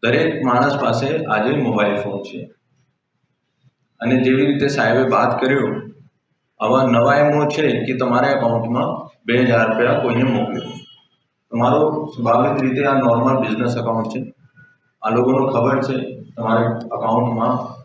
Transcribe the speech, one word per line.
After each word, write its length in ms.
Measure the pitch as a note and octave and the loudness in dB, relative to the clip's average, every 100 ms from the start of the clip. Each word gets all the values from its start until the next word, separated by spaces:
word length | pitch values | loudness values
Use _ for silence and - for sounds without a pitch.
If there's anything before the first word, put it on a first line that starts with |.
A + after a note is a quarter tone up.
દરેક 400 | A2+ C#3 D#3+ D#3+ | 0 0 0 -2
માણસ 380 | B2+ B2 D3 C#3 | 0 2 0 0
પાસે 440 | B2+ A#2 C3+ D#3 - | -2 -2 -2 -4 -2
આજે 300 | G#2+ A2+ D3 | -2 0 0
મોબાઈલ 400 | A#2+ G#2+ G2+ G2+ | 0 0 0 -2
ફોન 280 | G2+ G2 | -4 -8
છે. 280 | - C3 E3 _ _ _ _ _ _ _ _ _ _ _ _ _ _ _ | -10 -14 -16 _ _ _ _ _ _ _ _ _ _ _ _ _ _ _
અને 240 | A#2 B2+ | 0 2
જેવી 220 | B2+ C3 C#3+ | 4 2 2
રીતે 220 | C#3 C#3 | 2 0
સાહેબે 420 | - A2+ A#2+ B2+ | 0 0 2 2
વાત 320 | G#2 A#2 - | 2 2 0
કર્યું, 540 | C3 C#3 A2+ - - - - _ _ _ _ _ | 0 0 0 -4 -10 -18 -20 _ _ _ _ _
આવા 240 | G#2+ C3 | 0 2
નવા 320 | C3 A#2 B2+ C#3 | 4 4 4 4
એમો 300 | D3 D3+ D3 | 4 2 0
છે 400 | D#3 D3 A#2 - | 0 0 0 -2
કે 120 | B2 | -2
તમારા 320 | B2+ A#2+ C#3 | 0 0 2
એકાઉન્ટમાં 800 | C3+ A#2 A#2 A#2 A#2+ - - - _ - | 2 0 0 -2 -2 -2 -6 -12 _ -2
બે 160 | A#2+ | 2
હજાર 280 | B2 A#2 A2+ | 4 2 2
રૂપિયા 300 | A2 A#2+ C#3+ | 2 2 2
કોઈને 240 | B2 A#2+ | 0 0
મોકલ્યો. 460 | B2+ A#2 - - - - - - _ _ _ _ _ | 0 0 -2 -6 -8 -14 -18 -20 _ _ _ _ _
તમારો 600 | A#2 B2 D3 D#3 D#3 D3+ - | -2 2 2 2 0 -8 -4
સ્વાભાવિક 460 | A#2 A#2+ C3+ C3+ | 0 2 2 0
રીતે 240 | C3 C3 C#3+ | 0 0 0
આ 80 | |
નોર્મલ 540 | C3+ B2+ A#2 B2+ C3 A2+ | 2 2 2 2 0 0
બિઝનેસ 300 | A2 B2 A#2 | -2 -2 -2
એકાઉન્ટ 320 | A#2 A2+ A2 | -2 -2 -4
છે. 240 | C3 - - _ _ - _ _ _ | -6 -10 -14 _ _ -20 _ _ _
આ 60 | A2 | -2
લોકોને 420 | A#2+ B2+ C3+ C3 | 0 2 2 2
ખબર 320 | A#2 B2 C3+ | 0 0 0
છે 320 | - - - - - - | -2 -4 -6 -12 -18 -8
તમારા 240 | A2+ A2+ A#2 - - | -2 0 0 -4 -6
એકાઉન્ટમાં 720 | B2+ - A#2+ B2 A2+ A#2 D3 - - | -6 -2 0 0 0 -2 -2 -4 -14